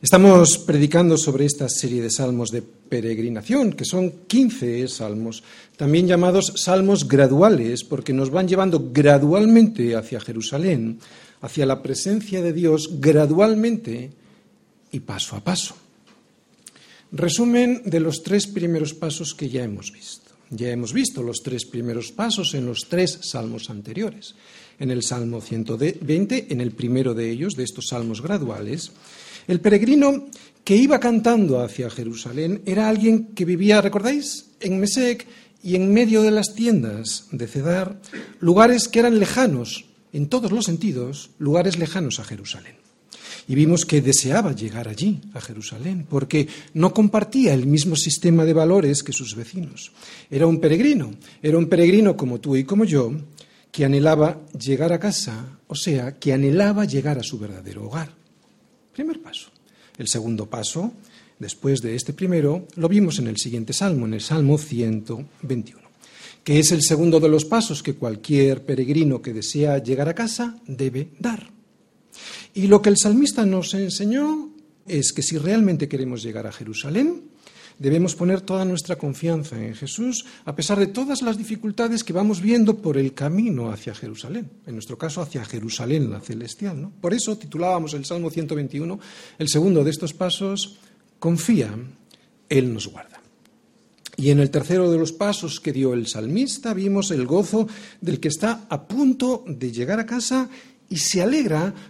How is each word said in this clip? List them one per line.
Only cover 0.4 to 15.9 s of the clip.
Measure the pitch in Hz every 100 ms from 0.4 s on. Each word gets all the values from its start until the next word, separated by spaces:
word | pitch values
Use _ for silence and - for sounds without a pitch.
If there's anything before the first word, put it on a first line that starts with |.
| 165 -
predicando | - 147 147 170 175 160
sobre | - 135
esta | 143 143 131
serie | - 127 120
de | 117
salmos | - 131 123 113
de | 117
peregrinación, | 107 - - 123 110 110 117 113 101 262 240
que | 156
son | 127 180 185 - -
quince | 240 262 - 120 120 127
salmos, | - 110 104 113 110 - - - _
también | 143 156 180
llamados | 175 180 185 - -
salmos | - 190 190 196 143
graduales, | 139 135 135 202 180 117 120
porque | - 139 -
nos | 135 135
van | 156 185
llevando | 185 190 165 131
gradualmente | 123 147 143 147 180 220 226 220 226 120
hacia | 113 113 117
Jerusalén, | - 113 110 139 185 151 113 113 - - - _
hacia | 127 -
la | 135 135
presencia | - 131 196 214 - 190
de | 170
Dios, | 160 170 156 151 156
gradualmente | 139 151 147 156 214 220 226 226 - 117 127 143 _ _ _ _ _ _ _
y | 131
paso | - 101 - 101
a |
paso. | 104 180 - - _